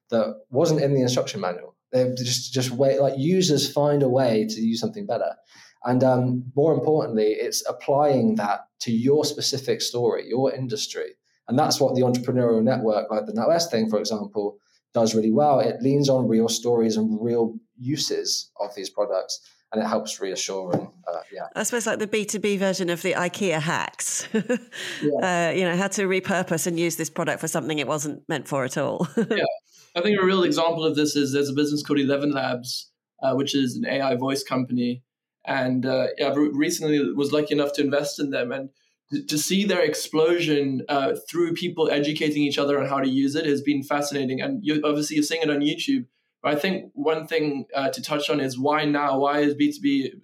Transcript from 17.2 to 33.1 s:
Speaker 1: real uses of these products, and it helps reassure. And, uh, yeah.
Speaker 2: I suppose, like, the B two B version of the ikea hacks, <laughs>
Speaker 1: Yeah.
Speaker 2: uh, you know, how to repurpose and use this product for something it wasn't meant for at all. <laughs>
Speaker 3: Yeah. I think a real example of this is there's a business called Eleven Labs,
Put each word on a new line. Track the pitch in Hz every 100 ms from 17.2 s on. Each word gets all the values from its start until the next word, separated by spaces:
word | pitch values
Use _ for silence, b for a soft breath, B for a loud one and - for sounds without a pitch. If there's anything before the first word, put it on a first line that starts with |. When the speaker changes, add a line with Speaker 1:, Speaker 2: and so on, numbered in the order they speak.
Speaker 1:
real | 117 117 113 - _ -
uses | 127 147 - 85 87 - - -
of | 104 -
these | 95
products, | - 101 92 - - b b b
and | 107
it | 110
helps | 113 - -
reassure. | 95 90 - 95 92
And, | 87 - - 87
uh, | 85 -
yeah. | - 80
Speaker 2:
I | -
suppose, | 208 240 214
like, | 123
the | 208
B | 220
two | 208 214
B | 208 202
version | 196 185 175
of | 170
the | 185
ikea | 147 175 - 196 156
hacks, | 156 135 - - - - -
<laughs> |
Speaker 1:
Yeah. | 226 - 247 - - - - 147 143 180 175 165
Speaker 2:
uh, |
you | 160 180
know, | 180
how | 196
to | 202
repurpose | 196 190 185 180 180 165 185
and | 165
use | 170 160
this | 156
product | - 156 -
for | 160
something | 170 147 151
it | 131
wasn't | 151 147 143 -
meant | 156 -
for | 139
at | 131 -
all. | 135 - 180
<laughs> | -
Speaker 3:
Yeah. | 202 208 143 - b b b 175
I |
think | 208 202
a |
real | 185 190
example | 175 151 165 165 160
of | 143
this | 151 147
is | 131
there's | 139 135
a |
business | 135 147 147
called | - 143
Eleven | 131 139 143
Labs, | 139 127 123 123 - - _ _